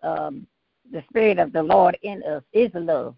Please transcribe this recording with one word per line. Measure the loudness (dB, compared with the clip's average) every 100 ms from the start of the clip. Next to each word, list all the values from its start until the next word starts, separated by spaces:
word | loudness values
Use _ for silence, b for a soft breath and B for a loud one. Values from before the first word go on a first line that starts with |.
| -6
um, | -6 -6 -10 -16 _ _ _ _
the | -14 -4
Spirit | 2 2 2
of | 0
the | -2
Lord | 2 4 4 2
in | -8 -8
us, | -8 -8 -2
is | 0 0 -2
love. | -2 -2 -4